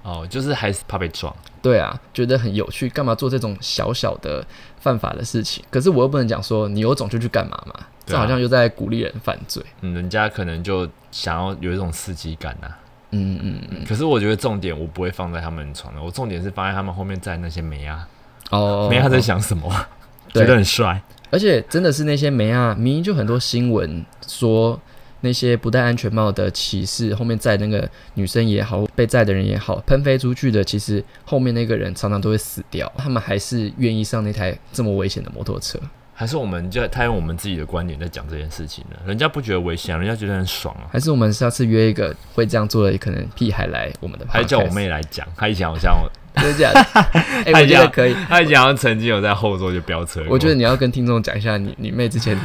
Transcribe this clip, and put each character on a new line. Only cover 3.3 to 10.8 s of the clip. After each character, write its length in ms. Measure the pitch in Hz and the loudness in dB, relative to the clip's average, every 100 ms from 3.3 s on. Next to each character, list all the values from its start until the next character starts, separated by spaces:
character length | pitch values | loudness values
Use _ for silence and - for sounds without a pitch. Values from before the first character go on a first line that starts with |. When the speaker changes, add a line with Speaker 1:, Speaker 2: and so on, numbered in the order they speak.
| 127 | -2
Speaker 2:
种 180 | 110 95 | -4 -6
小 320 | - - 101 | -6 -4 -2
小 220 | 123 110 - | -2 -4 -4
的 260 | 78 73 - - - - | -6 -8 -8 -16 -20 -4
犯 180 | 135 120 | -2 0
法 160 | - | -2
的 100 | - | -6
事 200 | 117 117 | -4 -4
情？ 200 | - - - | -4 -8 -4
可 100 | 127 | 0
是 80 | 170 | 2
我 140 | 143 | 4
又 60 | 135 | 2
不 100 | 143 | 2
能 100 | 117 | 0
讲 140 | - | -2
说 260 | - 110 104 | -2 -2 -2
你 120 | 101 | 0
有 160 | 110 113 | 0 0
种 120 | 107 | -2
就 120 | 117 | -4
去 80 | 120 | -2
干 200 | - - | -2 -2
嘛 40 | - - | -8 -14
嘛， 60 | - - - - | -18 -20 -18 -4
Speaker 1:
对 100 | 143 | 0
啊。 20 | |
Speaker 2:
这 0 | |
好 100 | 110 | 2
像 140 | 127 | 2
又 60 | 123 | 4
在 200 | 127 120 | 4 4
鼓 220 | - 110 | 2 -4
励 120 | 113 | -4
人 120 | 117 - | -4 -6
犯 140 | - - - | -8 -8 -8
罪。 160 | - - - | -10 -12 -10
Speaker 1:
嗯， 120 | 92 | -6
人 160 | 87 90 | -6 -2
家 180 | 107 107 | 0 0
可 180 | - 90 | -2 -6
能 180 | 82 | -4
就 260 | 90 92 | -2 -2